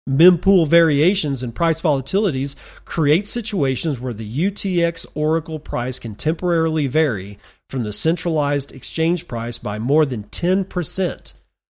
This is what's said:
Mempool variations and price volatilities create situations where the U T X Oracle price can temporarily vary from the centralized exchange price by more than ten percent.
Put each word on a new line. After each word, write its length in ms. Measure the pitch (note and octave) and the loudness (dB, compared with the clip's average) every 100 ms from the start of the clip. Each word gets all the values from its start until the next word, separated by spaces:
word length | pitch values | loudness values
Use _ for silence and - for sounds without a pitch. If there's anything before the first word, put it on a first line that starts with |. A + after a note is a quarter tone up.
| - | -2
Mempool 560 | C3+ F3 F3 F#3+ F#3+ D#3 | 6 6 6 4 4 6
variations 800 | E3+ E3 C#3+ E3 G#3 D3+ C3 | 4 4 4 2 2 -2 -4
and 100 | A#2+ | -4
price 280 | A2+ E3+ D#3+ | -2 -2 0
volatilities 760 | E3 C3+ - G3 G#3 C3 C#3 - - - - | 0 0 0 0 0 -2 -4 -8 -16 -20 -8
create 420 | - C#3+ E3 G3+ | 0 2 2 2
situations 720 | A#3+ - G3+ C3+ C3 E3 B2 | -4 -2 0 0 0 -2 -4
where 140 | B2+ | -4
the 120 | G#2+ G#2+ | -6 -6
U 240 | B2+ F#3+ | -2 -2
T 320 | G3+ G3 F3+ | -2 -2 0
X 240 | E3+ E3 - D3+ | 0 -2 -8 -2
Oracle 440 | D3+ D#3+ D#3+ D#3 | 0 0 -2 -8
price 400 | - B2+ B2 C3 | -6 -4 -4 -6
can 160 | A#2 G#2 | -8 -4
temporarily 720 | D3+ E3 F3+ E3+ E3 D#3 C#3 | -2 -2 0 0 0 0 0
vary 500 | D3 D3+ G#2 G2 G2+ - _ _ | 2 2 0 -6 -14 -20 _ _
from 140 | C3+ | -4
the 80 | G#2+ | -4
centralized 800 | G2+ D#3+ F3 F3 D#3 C#3+ C#3+ C3+ | 0 0 0 0 0 0 -2 -4
exchange 560 | B2+ - - E3 E3+ - | -10 -8 -2 0 0 -4
price 300 | A#2 A#2 - | -6 -6 -6
by 200 | G#2+ G#2+ | -6 -4
more 260 | A#2+ D3+ D3 | 2 2 2
than 180 | A#2 | -2
ten 400 | - - F3 F#3+ | -6 -2 0 0
percent. 720 | F#3+ F#3 E3 - F3+ F#2+ - - _ _ _ _ | 0 -4 -4 -2 -4 -4 -12 -18 _ _ _ _